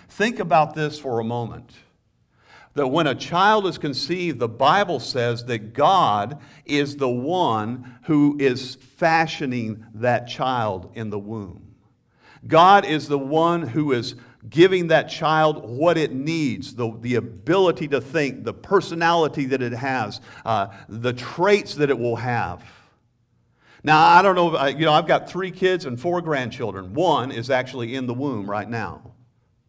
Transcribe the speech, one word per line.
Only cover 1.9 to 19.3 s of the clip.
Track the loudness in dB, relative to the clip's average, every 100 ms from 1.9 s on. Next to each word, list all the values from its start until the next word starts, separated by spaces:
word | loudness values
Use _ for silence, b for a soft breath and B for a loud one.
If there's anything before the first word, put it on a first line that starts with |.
| _ _ _ _ b b b b
That | -4 0
when | 2 0
a | -2
child | -4 2 4 4 0
is | -4
conceived, | -6 -6 -6 -4 -4 -4
the | -4
Bible | 2 4 4 0 -4
says | -6 -2 -2 -4 -6
that | -8 -6
God | 2 4 4 4 0 -2 -8 B B
is | -4 -2 -2 -2
the | -2
one | -2 -4 0 0 0 -4 -8 -12 -16
who | 0 2 4 4
is | 0 0 -8 -16
fashioning | -20 -2 2 2 0 -4 -6 -4 -6 -8 -14 -4
that | 0 0 -4
child | -4 -2 0 -2 -4 -10
in | -12 -8
the | -8
womb. | -8 -12 -12 -16 -20 _ _ _ _ b b b 2
God | 8 10 8 6
is | -4 -2
the | -4
one | 0 0 2 0
who | -2 -2 0
is | 0 -2 -12 B B -6
giving | 6 6 6 4
that | 2 2
child | -4 0 4 2 0 -8
what | 0 2 2
it | 0
needs, | -2 -4 -2 -2 -4 -10 -8
the, | -8 -6
the | -4 -4
ability | -4 -12 0 2 2 0 -2
to | -4
think, | -2 -2 -2 -4
the | -10
personality | -10 0 0 0 -2 2 2 0